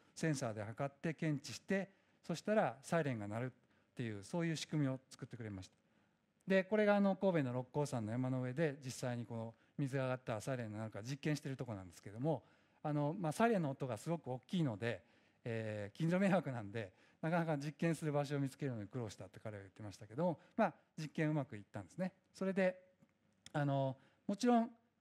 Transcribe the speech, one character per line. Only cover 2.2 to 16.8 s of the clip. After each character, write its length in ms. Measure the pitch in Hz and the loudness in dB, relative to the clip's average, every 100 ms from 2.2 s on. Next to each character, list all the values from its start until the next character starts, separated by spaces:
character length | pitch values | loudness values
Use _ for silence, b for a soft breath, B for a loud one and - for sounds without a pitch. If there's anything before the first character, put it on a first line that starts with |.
そ 140 | - 165 | -6 -4
し 60 | |
た 120 | - | 2
ら 240 | 214 156 113 | 4 2 0
サ 180 | - 170 | 0 2
イ 40 | |
レ 100 | 143 | 2
ン 60 | 117 | 0
が 80 | 101 | -2
鳴 120 | 110 | -4
る 60 | 127 | -4
っ 40 | - _ b b - | -6 _ b b -6
て 80 | |
い 160 | 117 104 | -4 -6
う、 40 | |
そ 180 | 98 175 | -4 -2
う 40 | 170 | 0
い 60 | |
う 40 | 156 | -2
仕 120 | - | -2
組 160 | 156 | 2
み 40 | 135 | 2
を 100 | 131 - | 0 -8
作 160 | - 127 | -16 -12
っ 20 | |
て 100 | - | -10
く 60 | |
れ 60 | 110 | -8
ま 140 | 95 | -8
し 60 | - | -10
た。 60 | _ _ b b b b _ - | _ _ b b b b _ 2
で、 160 | 190 185 | 2 4
こ 120 | 214 | 4
れ 80 | 208 | 6
が 120 | 202 | 6
あ 40 | |
の 140 | 196 190 | 4 4
神 240 | 196 170 | 4 4
戸 40 | 127 | 2
の 80 | |
六 180 | 127 123 | 0 -2
甲 140 | 147 143 | 0 0
山 200 | 127 104 | 0 0
の 60 | |
山 180 | 120 127 | 0 0
の 120 | 131 | 0
上 120 | 127 | -2
で 240 | 127 160 143 | 0 0 0
実 80 | 131 | -8
際 260 | - 127 120 | -6 -4 -4
に 80 | 117 | -4
こ 100 | 117 | -6
の 180 | 113 - b b | -8 -10 b b
水 180 | 139 135 | -2 0
が 80 | |
上 60 | 131 | 0
が 60 | 127 | -2
っ 40 | |
た 140 | - | -2
ら 80 | 107 | -4
サ 120 | 139 | -2
イ 40 | 127 | -4
レ 100 | 113 | -4
ン 40 | |
が 60 | 107 | -6
鳴 60 | 110 | -6
る 60 | |
か 80 | 101 | -6
実 160 | 113 143 | -8 -4
験 180 | 165 143 | 0 0
し 40 | |
て 80 | 139 | -2
る 60 | 131 | -6
と 100 | 123 | -6
こ 80 | |
な 80 | 101 | -6
ん 80 | 92 | -10
で 60 | - | -14
す 80 | |
け 60 | 107 | -12
ど 100 | 107 | -4
も、 240 | 147 131 - b b b | 0 -2 -4 b b b
あ 80 | 156 | -2
の、 240 | 147 147 190 | 0 0 0
ま 120 | 156 | -2
あ、 20 | |
サ 160 | 151 233 | 2 4
イ 40 | |
レ 60 | 208 | 4
ン 40 | |
の 100 | 151 | 0
音 160 | 139 131 | -2 -4
が 100 | 107 | -4
す 120 | - | -4
ご 80 | 165 | -4
く 120 | 127 | -4
大 120 | 127 - | -8 -2
き 140 | 185 | 2
い 40 | |
の 120 | 147 101 | 2 2
で、 240 | 117 98 - b b b 123 | -2 -4 -8 b b b -6
え 460 | 113 110 107 101 | -4 -2 -4 -6
ー、 40 | - | -2
近 140 | 160 | 2
所 80 | 180 | 4
迷 100 | 196 | 4
惑 220 | 185 143 | 4 2
な 100 | 123 | -4
ん 100 | 98 | -4
で、 200 | 117 | -6